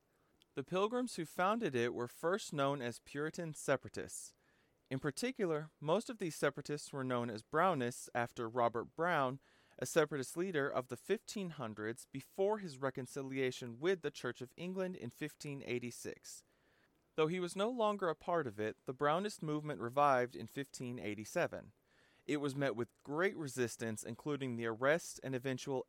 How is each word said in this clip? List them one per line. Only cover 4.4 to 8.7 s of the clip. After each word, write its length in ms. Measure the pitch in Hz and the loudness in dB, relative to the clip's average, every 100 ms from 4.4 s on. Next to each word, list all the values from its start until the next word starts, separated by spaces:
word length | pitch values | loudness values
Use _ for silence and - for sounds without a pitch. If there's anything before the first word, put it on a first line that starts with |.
| _ _ _ _ - | _ _ _ _ -6
In 120 | 135 | -4
particular, 720 | 151 - 247 262 180 151 156 - | -2 -2 -2 0 0 0 -4 -4
most 280 | 147 190 247 | 2 2 0
of 100 | 226 | -4
these 180 | 175 - | -4 2
separatists 560 | 147 143 - 147 - | 0 2 -4 -4 -4
were 100 | 143 | -4
known 260 | 127 123 120 | 0 0 0
as 140 | 107 | -4
Brownists 680 | - 156 185 147 120 - - | 0 4 4 4 0 -2 -4
after 340 | 120 120 - 113 | -2 0 -2 -2
Robert 460 | 123 117 | 4 4